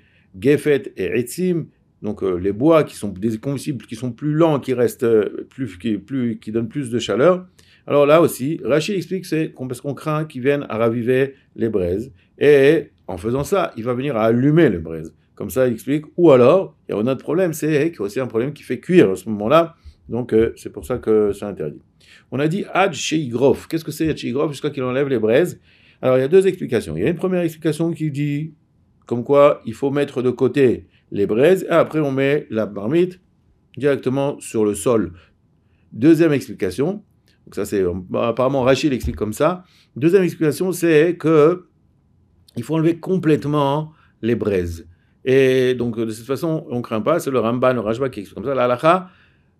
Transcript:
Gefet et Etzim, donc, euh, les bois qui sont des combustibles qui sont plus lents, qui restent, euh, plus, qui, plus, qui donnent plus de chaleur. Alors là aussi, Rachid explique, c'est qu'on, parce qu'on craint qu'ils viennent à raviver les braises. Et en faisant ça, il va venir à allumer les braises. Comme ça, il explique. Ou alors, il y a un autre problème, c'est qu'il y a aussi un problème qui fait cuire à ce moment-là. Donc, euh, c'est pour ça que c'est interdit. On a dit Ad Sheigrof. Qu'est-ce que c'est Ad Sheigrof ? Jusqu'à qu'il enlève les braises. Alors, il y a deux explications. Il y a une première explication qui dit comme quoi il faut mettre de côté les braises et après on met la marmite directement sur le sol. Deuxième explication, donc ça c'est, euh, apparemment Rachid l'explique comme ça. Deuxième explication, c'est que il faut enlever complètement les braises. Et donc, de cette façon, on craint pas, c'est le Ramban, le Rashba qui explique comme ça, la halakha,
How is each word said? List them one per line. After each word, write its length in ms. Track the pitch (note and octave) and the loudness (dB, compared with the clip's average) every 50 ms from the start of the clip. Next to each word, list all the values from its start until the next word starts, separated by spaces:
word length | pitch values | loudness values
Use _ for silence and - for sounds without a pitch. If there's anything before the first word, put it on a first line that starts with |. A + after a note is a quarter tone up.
| _ _ _ _ _ _ - F#2+ | _ _ _ _ _ _ -10 -2
Gefet 540 | F2+ C3+ D3+ C#3 - D3+ C#3+ C3+ - - - | 2 2 2 2 2 0 0 0 -2 -6 -8
et 240 | - F#2+ E2+ - A#2+ | -6 -4 -2 -2 -2
Etzim, 460 | B2 - - - F#3 F3+ F3+ E3 - - _ _ _ _ _ _ | -2 -4 -4 -4 -2 -2 -2 -2 -4 -8 _ _ _ _ _ _
donc, 220 | - G#2 G2+ - - | -10 -8 -6 -4 -4
euh, 140 | F#2+ F2+ | -2 -2
les 140 | F2 F2+ G2 | -2 -2 -4
bois 320 | G2+ G#2 C3 D#3+ E3 D#3 C#3+ | -2 0 2 4 4 4 2
qui 120 | - - | 0 -4
sont 140 | - - G#2 | -10 -10 -10
des 280 | F#2 F2+ G2+ A#2 A2 A2 | -6 -4 -4 -4 -4 -4
combustibles 460 | - C#3 C#3+ B2+ - D#3 D3 G#2 - | -6 -6 -6 -6 -6 -8 -8 -8 -10
qui 100 | - A#2 | -14 -14
sont 160 | A2 B2+ B2+ | -10 -10 -10
plus 200 | A#2 - C#3+ D3+ | -8 -6 -4 -2
lents, 280 | D3+ D3+ E3 E3 D3+ C3 | 0 2 2 2 2 0
qui 140 | - - B2+ | -2 -2 0
restent, 300 | A#2+ B2 A2 A2+ - B2 | 0 0 0 0 0 2
euh, 440 | A#2 A2+ G#2+ G2 - - - - - | 4 4 4 4 2 -2 -10 -14 -14
plus, 280 | _ - C3+ G#2+ F2+ | _ -10 -10 -10 -10
qui, 200 | F2 - A#2 G#2+ | -8 -6 -4 -4
plus, 420 | G2 F#2 - C3+ C3+ B2 A#2 A2+ A2+ | -4 -6 -6 -4 -4 -2 -4 -4 -6
qui 120 | - A2+ | -8 -6
donnent 180 | G#2+ A#2 A#2 A2 | -4 -4 -4 -4
plus 220 | - D3 C#3 A2+ | -6 -8 -6 -4
de 80 | A2+ A#2 | -4 -4
chaleur. 480 | - - G2 G#2+ C3+ F3 F#3 F3+ F3+ - _ _ _ _ _ _ _ | -2 -2 0 2 4 4 2 2 -2 -12 _ _ _ _ _ _ _
Alors 180 | - C#3 C#3+ C#3+ | 0 2 2 4
là 160 | C#3 D3+ E3+ | 6 6 6
aussi, 400 | E3 B2 - - A#2+ C#3+ E3 - - | 4 4 0 -2 -6 -4 -4 -4 -2
Rachid 320 | A2 C3+ D#3 D#3 - G#3 | 0 0 0 0 -2 -4
explique, 300 | F#3 D#3 - F3+ F#3+ D#3 | -4 -6 -6 -8 -8 -6
c'est 260 | - E3 D#3 D#3+ - | -4 -4 -4 -4 -4
qu'on, 160 | - - C3 | -6 -10 -10
parce 140 | B2+ B2+ A#2+ | -10 -10 -8
qu'on 140 | - C#3+ C3 | -8 -8 -8
craint 300 | - - D#3 D3+ D3+ D#3 | -6 -4 -4 -4 -4 -4
qu'ils 180 | D#3 D3+ B2+ A#2+ | -6 -8 -4 0
viennent 220 | C3+ C#3+ C#3+ C3 - | 0 0 0 -2 -4
à 80 | A2 | -2
raviver 560 | A2 A#2 A#2 A#2 B2 A2+ A#2 B2+ C3 C#3 C3+ C3+ _ _ _ - | 0 0 0 0 0 0 0 2 2 0 -2 -4 _ _ _ -8
les 140 | - A2 A2+ | -4 -4 -2
braises. 440 | G#2 G2+ F2+ F2 F2 G2+ A#2+ C3+ - _ _ _ _ | 0 0 0 0 -2 -2 -4 -8 -14 _ _ _ _
Et 540 | - B2 C#3 D3 C#3 C3+ C#3 D#3+ D#3+ - - _ _ _ | 2 4 6 6 8 8 6 4 4 0 -6 _ _ _
en 100 | - F#2 | -12 -10
faisant 260 | F2 F#2 A2 A#2+ C3+ C#3+ | -8 -6 -4 -4 -4 -4
ça, 300 | - G3+ F#3+ E3+ - - | -2 -2 -2 -2 -2 -6
il 60 | - G#2+ | -6 -6
va 100 | B2 B2 | -4 -4
venir 220 | A#2+ C3 D3 C3 | -4 -4 -4 -2
à 100 | A2 A2 | 0 2
allumer 440 | A2+ A#2 A#2+ B2+ D3 D3+ E3+ E3 B2+ | 2 2 4 2 4 4 4 4 4
les 80 | F#2+ | 2
braises. 360 | E2+ D#2+ E2 D#2+ D#2+ D#2+ E2 - _ _ _ _ | 0 -6 -8 -10 -10 -12 -14 -16 _ _ _ _
Comme 140 | - - G#2 | -12 -10 -6
ça, 180 | - B2+ C3 | -2 0 0
il 60 | B2+ A#2 | 0 0
explique. 320 | - - B2 C#3+ D#3 D3+ - - | -4 -4 -4 -4 -4 -6 -6 0
Ou 140 | - F3 D#3+ | 4 6 8
alors, 460 | C3+ B2 A#2+ B2+ E3 F#3+ F3+ D#3 - _ _ | 8 8 8 6 6 4 2 -2 -10 _ _
il 60 | - F#2 | -8 -6
y 40 | |
a 40 | G2+ | -4
un 60 | G#2+ | -2
autre 160 | B2+ C3+ A#2+ - | -2 -2 -4 -4
problème, 300 | - D3 F3 F#3+ E3+ D#3 | -4 -2 0 0 -2 -2
c'est 360 | D3+ D3 D3+ D#3 C#3 C#3+ - | -4 -4 -2 0 0 0 -2
qu'il 100 | - - | -4 -6
y 40 | G2+ | -8
a 20 | |
aussi 140 | G2+ - B2+ | -6 -4 -4
un 80 | C3 | -6
problème 260 | B2 - A2+ A#2+ C#3+ D3+ | -4 -2 -4 -4 -4 -6
qui 100 | - - | -10 -10
fait 160 | - C3 A2+ | -10 -10 -8
cuire 320 | - - F3+ F3+ C3 G2 | -2 2 6 6 6 6
à 40 | F#2 | 4
ce 120 | F#2 - A2+ | -2 -6 -6
moment-là. 460 | G#2+ G2+ G#2 A2+ C#3+ E3 E3+ D#3+ - _ - - - _ _ - | -6 -4 0 4 4 4 4 2 -4 _ -20 -20 -20 _ _ -8
Donc, 240 | - A#2 - - A2 | -6 -6 -2 2 2
euh, 200 | A2 A2+ A#2 - | 2 2 2 -2
c'est 160 | - - G2+ | -8 -16 -16
pour 140 | - G#2 F#2 | -16 -12 -8
ça 120 | - B2+ | -6 -6
que 340 | F#2+ - A2 A2 G#2+ G#2+ G#2 G2 | -4 0 2 2 2 2 2 -2
c'est 120 | G2+ G#2+ | -4 -8
interdit. 360 | G2+ F#2+ - D#2+ D2+ C#2+ - _ _ _ _ _ _ - - _ - | -10 -8 -8 -10 -10 -10 -14 _ _ _ _ _ _ -20 -20 _ -8
On 80 | B2 B2+ | -4 -2
a 80 | C#3+ | -2
dit 180 | D#3 E3 G3+ - - - | -2 -2 -4 -6 -4 -2
Ad 200 | E3+ F#3+ G3 D3 | -2 0 -2 -2
Sheigrof. 760 | A#2+ - - D#3+ D#3+ D#3 - A2+ A2+ C3+ C#3 - - - | -4 -6 -4 -4 -4 -4 -4 -2 2 2 2 2 2 -2
Qu'est-ce 180 | - - D#3+ D#3 | -8 -8 -8 -8
que 60 | - | -8
c'est 180 | D3 - E3 D#3 | -6 -4 -4 -4
Ad 80 | C#3 | -4
Sheigrof ? 340 | - - B2+ A#2+ C#3 D#3 D#3+ | -4 -6 -6 -4 -2 -2 -4
Jusqu'à 180 | C#3 - - D3+ | -4 -6 -8 -8
qu'il 140 | - C#3 B2+ | -6 -4 -4
enlève 240 | B2+ B2 C3 D3 | -2 -2 -2 -2
les 120 | C#3 C3+ A2+ | 0 -2 -2
braises. 400 | G#2+ G#2+ A#2 C#3 F3+ D#3+ A#2+ - _ _ _ _ _ _ _ - | -2 0 2 2 2 0 -2 -10 _ _ _ _ _ _ _ -4
Alors, 160 | - B2+ B2+ | 0 2 2
il 40 | C3 | 2
y 20 | C3 | 2
a 40 | |
deux 200 | C#3 E3+ F#3+ F#3+ | 4 4 4 4
explications. 480 | F#3+ F#3 F#3 D3+ B2+ B2 G#2+ - E2+ D2+ | 4 0 -4 -4 -4 -2 -2 -2 -4 -4
Il 80 | D#2+ F#2+ | -2 -2
y 20 | |
a 40 | C#3 | -2
une 60 | F3 | -2
première 260 | D#3+ - F#3 F#3 F3+ | -2 -2 -2 -2 -2
explication 500 | F3 D#3+ D#3+ - - E3 D3+ D3+ E3+ E3 | -2 -4 -4 -4 -4 -2 -2 -2 -2 -4
qui 200 | E3+ D#3+ D#3+ D#3 | -4 -4 -6 -6
dit 420 | C3 C#3 D3 D3 D3 D3 D#3 D#3+ - _ _ _ _ _ _ _ _ _ _ | -4 -4 -4 -4 -4 -6 -6 -8 -12 _ _ _ _ _ _ _ _ _ _
comme 180 | - A#2 A#2+ A#2 | -6 -6 -4 0
quoi 380 | C3+ C#3 C#3+ C#3+ D3+ - - - | 2 4 6 6 6 4 2 -6
il 80 | A2+ A2 | -12 -8
faut 160 | - - C#3+ | -4 -4 -2
mettre 320 | C#3 C#3+ C#3+ C#3 - C3 | 0 -2 -2 -4 -4 -2
de 80 | A#2+ B2+ | -2 -2
côté 580 | A#2+ - C3 B2 B2 C#3+ C3+ A#2+ G2 F2+ - _ _ _ _ - | 0 2 0 0 2 4 4 4 2 0 -6 _ _ _ _ -8
les 140 | - G2+ G2+ | -4 -2 -2
braises 380 | F#2+ G#2+ A2 C3+ E3+ F#3+ F#3 F3 | 0 2 4 4 4 4 2 0
et 60 | - | 0
après 320 | E3+ D#3+ C3+ - - D#3 | 2 2 2 2 0 -2
on 100 | D#3 C#3 | -2 -2
met 340 | C3+ C3 C3+ C#3 C#3+ D3 D3 - | 0 0 0 0 0 -2 -4 -4
la 160 | G#2+ G#2+ G#2+ | -4 -4 -4
marmite 560 | G2 G#2 G2+ G2 A2 D3 E3+ F#3 F3+ F3+ - _ _ _ _ _ _ _ _ _ _ - | -4 -6 -8 -6 -2 0 0 0 0 -2 -10 _ _ _ _ _ _ _ _ _ _ -8
directement 600 | A#2+ B2 D3 C#3 B2+ - C3 B2+ C#3 C#3 C#3+ C#3+ - | -4 -2 0 0 0 -2 -4 -2 -2 -2 -4 -4 -8
sur 240 | - - - A2+ G#2+ | -10 -6 -2 -2 0
le 100 | G#2 G#2 | 0 -2
sol. 380 | G2+ - C3 A#2+ A2 F#2+ E2 E2+ - _ _ _ _ _ _ _ _ _ _ _ _ _ _ - | -2 0 0 0 0 0 -2 -8 -14 _ _ _ _ _ _ _ _ _ _ _ _ _ _ -6
Deuxième 400 | A2 A2+ D#3+ E3 D3+ E3+ D#3+ D3 | 2 4 4 6 6 4 2 2
explication, 720 | C#3+ - - G2 - G#2 F#2+ F2+ - C3 E3+ G3+ G#3+ - _ _ _ _ _ _ _ _ | 0 -4 -6 -8 -6 -4 -4 -2 -2 -2 -2 -4 -6 -10 _ _ _ _ _ _ _ _
donc 100 | - - | -14 -8
ça 80 | - G2+ | -8 -6
c'est, 180 | G#2 G#2 G2+ | -2 0 0
euh, 120 | F#2+ F2 F2 F#2 F2+ - A#2 | 0 0 -2 -6 -8 -6 -4
apparemment 480 | A2+ A2+ A#2 A2+ A#2 B2+ C3 C#3 C#3 A#2+ | -2 -2 -2 0 0 0 0 0 0 2
Rachid 280 | B2+ C3+ C3 - D3+ | 2 2 2 2 -2
l'explique 240 | C3 A2+ - B2+ A#2 | -2 -2 -4 -6 -6
comme 160 | - G#2+ G#2+ | -6 -6 -6
ça. 320 | G#2+ - C#3+ D#3+ F3+ F3+ - _ _ _ _ _ - | -2 0 0 0 0 -2 -10 _ _ _ _ _ -6
Deuxième 280 | - B2+ E3+ F3 G3+ F#3 | -2 2 4 4 4 4
explication, 500 | F3 F3+ - D#3+ D3+ C#3 - F3+ F#3+ E3+ | 2 -2 -2 -2 0 0 0 -2 -4 -2
c'est 420 | F3+ E3+ E3+ D#3+ D3 D#3 F3 E3+ | 0 2 4 4 4 4 2 0
que 520 | F3 - D#3 E3 D3+ C#3+ D#3+ F3+ F3+ - _ _ _ _ _ _ _ _ _ _ _ _ _ _ _ _ _ - | -2 0 2 4 6 6 4 4 0 -6 _ _ _ _ _ _ _ _ _ _ _ _ _ _ _ _ _ -12
il 60 | B2 A#2 | -10 -6
faut 120 | - D3+ | -4 -2
enlever 240 | D#3+ D#3 D3+ E3 D#3+ | 0 2 2 0 -2
complètement 920 | - E3+ F#3+ F#3 - D#3+ D3+ D3 C#3+ C#3+ D3 D3 C#3+ C#3 C#3 D3+ D#3 D#3 - _ _ _ _ _ | -2 -4 -2 0 2 2 2 2 2 0 0 0 0 0 0 -2 -4 -8 -12 _ _ _ _ _
les 140 | - A2+ A#2+ | -2 -2 0
braises. 520 | G#2 G#2+ G#2+ G2 F#2 F2 E2+ E2 D#2+ - - - _ _ _ _ _ - | 0 0 0 0 0 -2 -2 -6 -10 -14 -20 -20 _ _ _ _ _ -2
Et 500 | C3 C3 C3+ C3+ C3 C3 C3 B2+ B2+ B2+ | 2 4 4 4 4 4 2 2 0 0
donc, 240 | B2 B2 A#2+ A2 | -2 -4 -4 -4
de 120 | A2+ A#2 A2+ | -4 -6 -6
cette 160 | G#2+ A2 A#2 | -6 -8 -8
façon, 400 | B2 C#3 B2 E3+ E3 D#3 D#3 D#3+ - | -8 -6 -4 -4 -4 -4 -4 -6 -6
on 120 | C3 A#2+ | -8 -8
craint 200 | A#2 - A#2+ G#2+ | -6 -4 -4 -4
pas, 180 | G#2+ C#3 D#3+ F3 | 0 0 -2 -2
c'est 120 | E3 C#3+ | -2 -2
le 80 | C3 B2 | -2 0
Ramban, 340 | G#2+ A2+ B2 B2+ B2 B2+ C3 | 0 0 0 0 2 0 0
le 60 | A#2+ | 0
Rashba 300 | G2+ G#2 A2+ A#2+ C#3 C3 | -2 -4 -4 -4 -4 -6
qui 100 | B2+ G#2+ | -6 -8
explique 160 | G2 - - | -14 -12 -12
comme 100 | - G2+ | -10 -6
ça, 100 | C3+ C#3 | -4 -2
la 100 | C3 B2 | 0 0
halakha, 440 | B2 B2 A#2+ - D#3+ F3 F#3 F3+ - _ _ _ _ _ _ _ _ _ _ | 0 0 2 2 2 2 2 0 -6 _ _ _ _ _ _ _ _ _ _